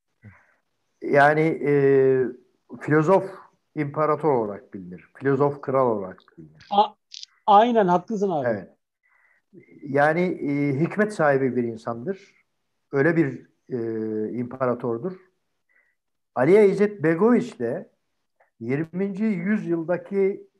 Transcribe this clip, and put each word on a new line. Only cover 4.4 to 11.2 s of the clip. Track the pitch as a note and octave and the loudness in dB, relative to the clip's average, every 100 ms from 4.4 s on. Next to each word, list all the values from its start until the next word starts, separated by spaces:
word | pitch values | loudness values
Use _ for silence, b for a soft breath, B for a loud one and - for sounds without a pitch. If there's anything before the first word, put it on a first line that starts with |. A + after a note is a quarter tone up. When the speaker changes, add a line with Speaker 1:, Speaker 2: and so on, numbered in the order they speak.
| G#2+ F#2+ - | -2 -8 -14
Speaker 1:
bilinir. | G2+ F2+ F2+ _ | -16 -16 -18 _
Filozof | - C3 C3+ C#3+ C#3+ | -6 -2 2 0 -2
kral | - C3+ B2+ G#2+ | -4 0 0 -2
olarak | F#2 F2 _ - | -6 -14 _ -20
bilinir. | D#2 _ - | -20 _ -4
Speaker 2:
A-, | G3+ G#3+ - _ - - _ - | 2 2 0 _ -20 -20 _ 4
aynen | G3+ A#3+ A3+ F#3 | 6 6 4 2
haklısın | F3+ F3+ A3 G3 | 2 0 -4 -4
abi. | D#3+ B2 | -2 -2
Speaker 1:
Evet. | G#2 F2+ _ _ _ _ _ _ _ _ - _ - | -4 -8 _ _ _ _ _ _ _ _ -20 _ -18
Yani, | - C3+ D3 D#3+ | -6 0 2 2
e, | F3+ - C#3+ C#3+ C#3+ C3+ | -2 -4 -4 -2 -2 0
hikmet | E3+ F#3+ G#3+ | -2 -2 -2
sahibi | G#3 | 0